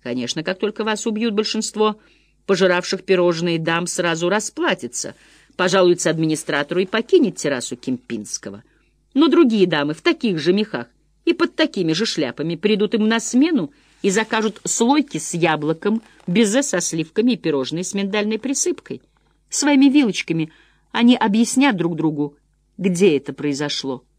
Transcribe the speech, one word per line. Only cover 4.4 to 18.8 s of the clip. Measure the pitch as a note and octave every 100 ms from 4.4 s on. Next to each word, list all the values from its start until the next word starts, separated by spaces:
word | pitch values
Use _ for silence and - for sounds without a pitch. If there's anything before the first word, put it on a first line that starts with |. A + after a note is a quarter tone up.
| A3+ - E4 F#3+ - - - - _ _ _ _
пожалуется | F#3 F#3+ F3+ F3 -
администратору | D#3+ D#3+ D#3 - D3+ C#3+ F3+
и | F#3
покинет | A3 A3+ F#4 A#3+ -
террасу | D#3 C3+ - B2
Кемпинского. | - B2+ _ A#2 G#2 - - G2 - _ _ _ _ C4+
Но | D4+
другие | C4 D4 A3 F#3
дамы | D#3+ C#3+ D#3
в |
таких | - E4+ A#3+ E3+
же | D3+
мехах | F#3+ G#3 - - _ _ _
и | -
под | E4+ E4+ -
такими | D#4+ - E3+
же | D#3+ A3+
шляпами | - C3+ - D3+ E3
придут | G#3 F#3 G#3
им | A3+ G#3+
на | A3+
смену | - B3 D#4 D#4 D3+ _ _ _
и | G3
закажут | G3 A3 A3+ A3 -
слойки | - - A#3 C#4+ - D#3+
с | -
яблоком, | F3 E3 D#3 D3+ D#3+ G3+ A3 - _ -
безе | F3+ A3 A3+
со | C#4 F#3
сливками | F3 D#3+ D#3 - A#3
и | A3
пирожные | E3 C#3+ C3 D#3
с | F3+ G3
миндальной | G3 G#3 G#3+ G#3+
присыпкой. | B3 C4+ - D#4